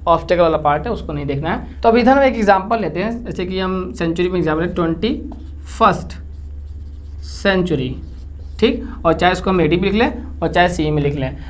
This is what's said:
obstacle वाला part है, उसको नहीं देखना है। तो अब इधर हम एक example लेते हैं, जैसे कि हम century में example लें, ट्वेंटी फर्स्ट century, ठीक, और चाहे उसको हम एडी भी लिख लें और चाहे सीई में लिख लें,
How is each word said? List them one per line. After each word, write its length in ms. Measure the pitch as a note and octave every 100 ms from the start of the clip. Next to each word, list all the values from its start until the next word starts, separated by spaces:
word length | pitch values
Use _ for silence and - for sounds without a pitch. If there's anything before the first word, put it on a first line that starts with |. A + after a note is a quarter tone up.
| -
obstacle 340 | E3 - F3+
वाला 160 | E3+ D#3
part 260 | D3 D3 A#3+
है, 60 |
उसको 200 | G3+ -
नहीं 120 | D3 C#3+
देखना 240 | C#3 D#3+
है। 320 | A#3 - -
तो 80 | A3+
अब 80 | A#3
इधर 140 | A#3+
हम 120 | C#4
एक 120 | C4+ A#3
example 440 | G3+ F#3+ G3 A3+
लेते 220 | F3 E3
हैं, 200 | G#3+ A#3 -
जैसे 200 | E3 F3+
कि 140 | F#3
हम 320 | F#3 F#3 F3+
century 360 | - E3 E3 F3+
में 100 | F3+
example 240 | D#3 D#3
लें, 100 | F3
ट्वेंटी 400 | F3+ E3 E3 A3 D4+ - - - - -
फर्स्ट 480 | - A3 D#3+ - - - - - - - - - - - -
century, 720 | - - G3+ F#3+ F3+ C#3+ B2+ B2+ - - - - - -
ठीक, 240 | A3 - - - E3
और 80 |
चाहे 200 | E3 F3+
उसको 160 | F#3 G3
हम 120 | F#3
एडी 160 | D#3 F3
भी 120 | G3
लिख 60 | G#3
लें 440 | C#4 - - -
और 60 | E3
चाहे 220 | F3+ F3
सीई 220 | - D3+
में 100 | D3+
लिख 120 | C#3+ C#3
लें, 220 | C3 - -